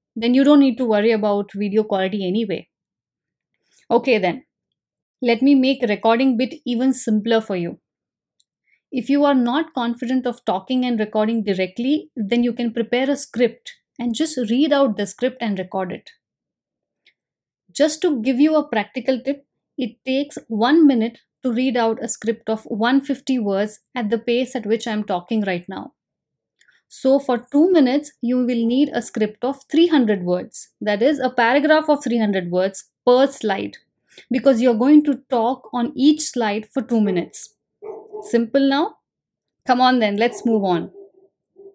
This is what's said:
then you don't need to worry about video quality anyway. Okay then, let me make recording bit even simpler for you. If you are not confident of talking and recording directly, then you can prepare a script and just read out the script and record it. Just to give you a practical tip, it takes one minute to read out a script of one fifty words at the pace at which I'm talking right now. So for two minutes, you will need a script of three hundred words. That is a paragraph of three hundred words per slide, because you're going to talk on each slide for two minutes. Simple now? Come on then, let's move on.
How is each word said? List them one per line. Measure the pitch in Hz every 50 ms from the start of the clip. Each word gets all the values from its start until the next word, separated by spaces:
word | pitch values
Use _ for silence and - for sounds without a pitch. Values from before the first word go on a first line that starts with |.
| _ _ _
then | 226 226 240 247
you | 269 277
don't | 285 294 285
need | 277 262 226 -
to | 254
worry | 226 214 208 208 233 226
about | 214 208 208 202 202 202 - -
video | 196 208 202 196 214 214
quality | 214 208 190 190 190 202 202 190
anyway. | 180 190 226 226 190 175 - - _ _ _ _ _ _ _ _ _ _ _ _ _ _ _ _ _ _ _ _ _ _ _ _ -
Okay | 220 233 240 269 233 214
then, | 180 175 160 - - _ _ _ _ _ _ _ _ _ _ _ _ _ _ _
let | 254 233 233 226 262
me | 285 285
make | 262 254 269 269 269 240
recording | 208 208 190 - 226 226 233 269 269 240
bit | 220 262 - - - -
even | 240 240 226 254 269 254
simpler | - - 233 214 214 208 233 226 220
for | 220 - 196
you. | 180 170 170 - - _ _ _ _ _ _ _ _ _ _ _ _ _ _ _ _ _ _ _ _ _ _
If | - 247 220 -
you | 277 285 294
are | 285 277
not | 254 233 240 254 311 320 330 -
confident | 262 233 240 233 - 247 233 262 262 254
of | 247 233 - _
talking | - 185 190 190 - 254 254 247
and | 247 240 214
recording | 214 214 - 214 214 220 233 226 196
directly, | 208 185 185 190 185 - - 240 269 302 311 - - _
then | 240 208 196 240 240 240
you | 240 233
can | 247 240 226 226
prepare | 233 226 233 240 247 262 269
a | 285
script | 277 - - - 226 247 233 233 - _ - - _ _ _ _ -
and | 240 240 226
just | - 320 - - 254 240 202
read | 233 262 302 277 294
out | 277 277 240 202
the | 208 202
script | 196 - - 240 262 254 -
and | 240 214 202 185
record | 185 180 - 190 185 175 175
it. | - - - - _ _ _ _ _ _ _ _ _ _ _ _ _ _ _ _ _ _ _ _ _ _ _ _ _ _ _ _ _ _ _ -
Just | - 285 311 302 - -
to | 349 294 226
give | 214 262 254 247
you | 294 311 311
a | 302 294 -
practical | - 214 202 - - 254 214 262 262 247
tip, | - 269 285 285 _ _ _ _ _ _ _ -
it | 254 214 - _ _
takes | 262 262 269 285 285 - 320 - -
one | 226 208 226 254 302 339 311
minute | 277 262 226 214 240 240 - _ _ _ _ -
to | 254
read | 226 240 254 269 220 247
out | 226 226 220 - 226
a | 240
script | - - - 220 220 - _ -
of | 220 220 -
one | - - 202 220 240 269 277
fifty | 277 - 269 - - - 262 247
words | 208 202 196 196 208 208 - - _ _ -
at | 254 220 202
the | 233 220
pace | 226 247 233 247 262 247 -
at | 240 208
which | 202 226 220 -
I'm | 233 214 214 208
talking | - 185 180 180 - 233 220 208
right | 190 180 175 180
now. | - 185 190 - - _ _ _ _ _ _ _ _ _ _ _ _ _ _ _ _ _ _ _ _
So | - - - 262 269 277
for | 277 - 247 240 247 _
two | - 285 330 381 370
minutes, | 320 262 247 269 294 294 - - _
you | - 233 254
will | 247 247 240 247 233 233
need | 226 247 269 294 - -
a | 240
script | 233 - - 220 214 208 - _ 240
of | 262 269 - - _
three | - 311 339
hundred | 339 320 277 240 214 208 185 180
words. | 175 180 180 - - - - - - _ _ 202
That | 214 208 196 226
is | 294 302 269
a | 262 247
paragraph | 254 254 233 226 262 285 277 302 311 311 311 302
of | 294 285 -
three | 277 240 226
hundred | 220 202 190 190 175 175
words | 175 180 190 196 - - - _ _ _ _
per | 247 247 254 277
slide, | 269 269 - - 208 196 202 202 202 - - _ _ _ _ _ _ _ - - -
because | 233 262 - 277 254 220
you're | 247 254 233
going | 214 247 277 302 302 302
to | 294 262 - - _
talk | 254 233 226 240 254 - - - -
on | 247 233 - -
each | 240 262 302 311 302
slide | - - - 247 226 208 202 214 208 -
for | - 269 220
two | - 240 220
minutes. | 208 202 180 180 - - - - - - _ _ _ _ _ _ - - - - - - - - -
Simple | - - 233 233 220 - 277 277 269
now? | 269 285 339 440 - _ _ _ _ _ _ _ _ _ _ _ _ _ _
Come | - 247 247
on | 254 254 254 247
then, | 220 208 202
let's | 202 233 240 240 - -
move | 240 226 214 196
on. | 185 175 165 180 - - - - - _ _ _ _ _ _ _ _ _ 370 403 392